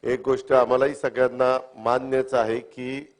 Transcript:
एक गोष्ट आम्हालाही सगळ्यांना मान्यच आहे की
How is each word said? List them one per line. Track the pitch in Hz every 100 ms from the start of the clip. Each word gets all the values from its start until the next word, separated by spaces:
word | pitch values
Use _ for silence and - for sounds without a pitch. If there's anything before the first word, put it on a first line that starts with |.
एक | 117 127 135
गोष्ट | 131 -
आम्हालाही | 135 123 127 139 143
सगळ्यांना | 135 120 127 127 127 127 - -
मान्यच | 110 123 135 131 131
आहे | 127 110 113
की | - - 127 135 147 _